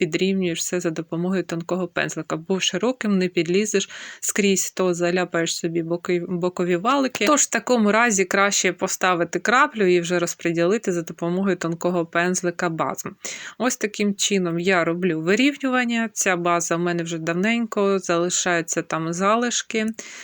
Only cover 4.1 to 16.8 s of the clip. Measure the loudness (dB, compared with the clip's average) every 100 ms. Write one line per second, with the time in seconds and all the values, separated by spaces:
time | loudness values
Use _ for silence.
4.1 | -10 -6 0 2 2 0 -2 0 0 0
5.1 | 0 0 -2 -2 -2 -4 -2 -2 -4 -2
6.1 | -2 -2 -2 -2 -2 0 0 2 0 0
7.1 | 0 2 2 2 0 2 4 4 4 4
8.1 | 2 2 2 2 2 0 0 -4 0 2
9.1 | 2 0 -2 2 4 4 4 4 4 2
10.1 | 0 -2 -2 -2 2 2 2 0 -4 -4
11.1 | -4 -2 0 0 0 -2 -2 0 0 0
12.1 | 0 0 0 -2 -2 -2 -2 -4 -4 -10
13.1 | -12 -12 -12 -12 -4 -2 -2 -4 -2 -2
14.1 | 0 0 0 0 0 2 2 2 0 0
15.1 | 0 2 4 2 0 -2 0 0 0 -2
16.1 | -2 0 2 2 0 0 0